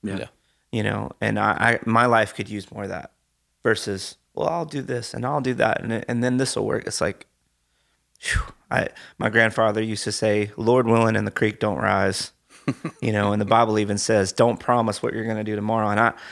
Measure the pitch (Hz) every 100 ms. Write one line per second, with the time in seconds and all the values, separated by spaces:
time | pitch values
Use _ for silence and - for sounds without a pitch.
0 | 107 95 - _ _ _ _ 117 104 104
1 | 107 - 110 107 104 98 117 117 - 113
2 | 123 113 107 - 101 104 95 110 98 95
3 | - _ _ _ _ _ 123 107 - 98
4 | - - _ - 160 170 156 147 131 123
5 | 113 120 123 147 127 127 113 - - 113
6 | - 120 123 127 131 - 104 113 107 -
7 | 78 98 - _ _ _ _ _ _ _
8 | _ _ - - - - _ - - -
9 | - _ 113 110 113 110 113 107 110 107
10 | - 104 110 104 104 - 113 123 117 113
11 | 113 110 104 - 110 107 107 95 107 98
12 | 98 107 - _ _ - - 131 160 -
13 | 117 107 101 104 101 113 117 107 104 104
14 | - 110 98 - 117 123 - 123 113 101
15 | 117 110 113 110 107 104 104 113 107 104
16 | 117 - -